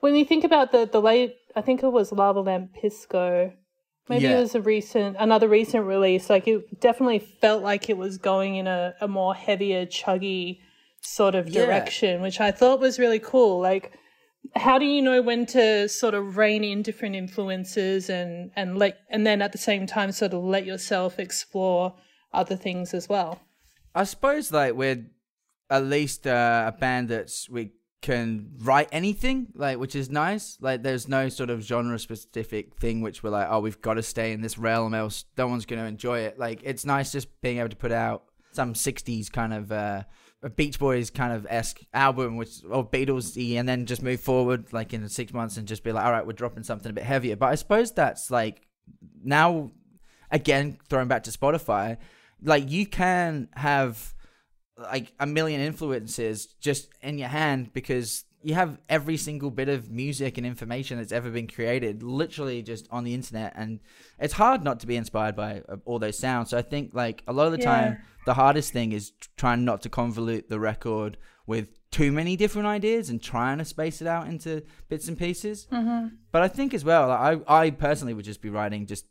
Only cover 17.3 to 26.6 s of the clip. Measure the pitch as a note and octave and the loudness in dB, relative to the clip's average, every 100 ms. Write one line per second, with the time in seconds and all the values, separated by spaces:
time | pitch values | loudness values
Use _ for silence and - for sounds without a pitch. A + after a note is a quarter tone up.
17.3 | F#3 G3 F#3+ F#3 - F#3+ F#3+ F#3 F3+ F3 | -6 -4 -4 -4 -2 0 0 -2 -4 -4
18.3 | E3+ F3+ - F#3 F#3+ G3+ G3 _ G#3+ G#3+ | -8 -10 -6 -4 2 2 2 _ 0 4
19.3 | G#3 G3+ G3+ - G3+ F#3+ - G3 F#3+ G3+ | 4 0 -2 0 0 0 -2 -2 0 -2
20.3 | F3+ F#3 F#3+ F#3+ F#3+ - F#3+ F#3 F#3 F3+ | 0 0 0 0 -8 -2 0 0 -4 -6
21.3 | - - G3 F#3 F3+ F3+ F#3 _ _ _ | -6 -6 -2 2 2 0 -4 _ _ _
22.3 | - F#3 F#3+ G3+ F3+ F3 F#3 - G3+ E3+ | -2 0 -2 -4 -6 -4 -6 -2 0 0
23.3 | - _ _ _ _ _ - G3 - C4+ | -6 _ _ _ _ _ -2 -2 2 2
24.3 | D4 - D#3 C#3 A#2+ C3+ B2+ A#2 _ _ | 2 2 2 2 2 0 0 -6 _ _
25.3 | _ _ _ _ C3+ C3+ C#3+ D3 - C3+ | _ _ _ _ 2 2 0 0 -4 0
26.3 | B2 A#2+ A#2 | 2 4 4